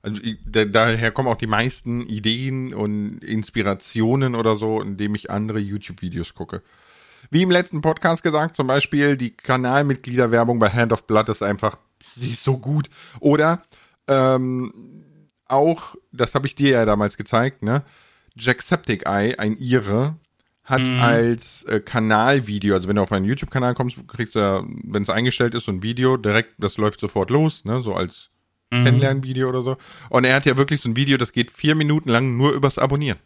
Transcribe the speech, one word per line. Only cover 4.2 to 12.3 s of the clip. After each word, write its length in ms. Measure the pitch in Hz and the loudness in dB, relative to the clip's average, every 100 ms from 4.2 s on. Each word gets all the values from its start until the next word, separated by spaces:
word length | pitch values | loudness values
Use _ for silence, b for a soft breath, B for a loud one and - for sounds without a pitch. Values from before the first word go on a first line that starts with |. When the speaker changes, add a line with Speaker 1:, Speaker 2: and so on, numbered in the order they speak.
| 131 120 | 0 0
Speaker 1:
oder 200 | 113 107 | 0 0
so, 240 | 110 110 | 0 -2
indem 360 | 101 98 104 104 | -4 -4 -4 -4
ich 140 | - | -6
andere 280 | 101 107 107 | -6 -4 -4
YouTube-Videos 760 | 101 104 - - 90 85 82 | -4 -8 -10 -12 -8 -8 -10
gucke. 280 | - 85 - b b b b b b b | -12 -12 -12 b b b b b b b
Wie 100 | 151 | 0
im 80 | 185 | 2
letzten 300 | 180 180 156 | 2 0 -2
Podcast 420 | 160 156 180 165 | -2 0 0 0
gesagt, 320 | 165 151 160 | 0 0 -2
zum 140 | - 131 | -4 0
Beispiel 480 | 139 - 147 143 135 | 0 0 0 2 0
die 140 | 123 | -4
Kanalmitgliederwerbung 1300 | - - 127 127 135 147 131 - 123 120 117 117 120 | -8 -2 0 2 2 2 -2 -2 0 4 4 2 2
bei 100 | 107 | 2
Hand 220 | 110 117 | 2 2
of 120 | 113 - | 0 2
Blood 200 | 107 110 | 0 2
ist 120 | 107 | -2
einfach, 340 | 101 101 107 - _ _ | -2 -2 -2 -4 _ _
sie 300 | - - 120 | -20 -10 -10